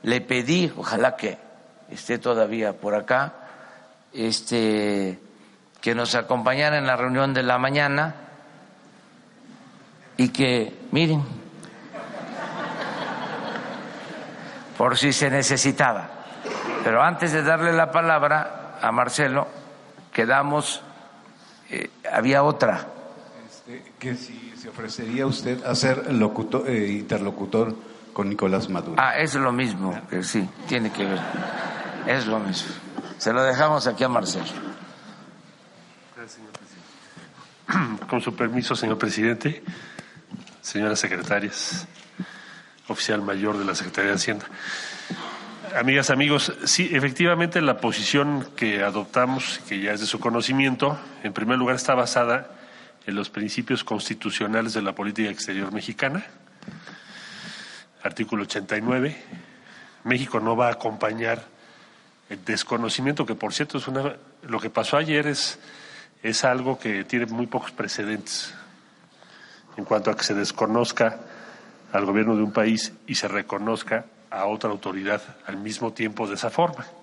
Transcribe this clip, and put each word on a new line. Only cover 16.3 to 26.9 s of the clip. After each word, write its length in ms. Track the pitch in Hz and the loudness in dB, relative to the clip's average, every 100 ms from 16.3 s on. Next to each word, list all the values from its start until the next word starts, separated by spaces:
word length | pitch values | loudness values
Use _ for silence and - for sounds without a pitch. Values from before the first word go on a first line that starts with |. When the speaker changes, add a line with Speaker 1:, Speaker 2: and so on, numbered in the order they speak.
| - - - - - | -12 -8 -6 -6 -2
Speaker 1:
Pero 180 | 113 113 | 2 6
antes 300 | 156 165 165 | 6 4 2
de 100 | 156 | 4
darle 300 | 147 160 170 | 4 4 4
la 180 | 165 160 | 4 4
palabra 880 | 165 165 156 143 151 - - - - | 4 4 4 6 4 2 -8 -12 0
a 120 | 113 | 2
Marcelo, 560 | 117 123 - 143 135 - - - - - - - | 4 2 2 2 2 0 -8 -18 -20 -20 -20 -4
quedamos, 720 | - 117 135 143 147 147 - - - - - - - - - - | 0 4 4 4 2 0 -6 -10 -20 -20 -20 -20 -20 -20 -20 -10
eh, 200 | - - - - | -8 -8 -8 0
había 320 | - 117 139 | 2 4 6
otra. 440 | 147 147 117 90 - - - - - - 113 | 6 4 2 2 -4 -14 -16 -18 -20 -20 -20
Speaker 2:
Este, 440 | - - 123 - - | -20 -16 -16 -18 -10
que 160 | 127 | -6
si 400 | 123 - 113 117 110 | -6 -8 -14 -16 -14
se 120 | 113 | -14
ofrecería 580 | 117 110 - 113 123 135 | -10 -8 -6 -4 0 0
usted 380 | - 127 127 | 0 -2 -2
a 100 | 123 | 0
ser 380 | 117 135 131 - | 2 4 2 2
locuto-, 540 | 123 107 113 110 - 135 | 4 4 2 0 0 2
eh, 260 | 113 101 | 2 2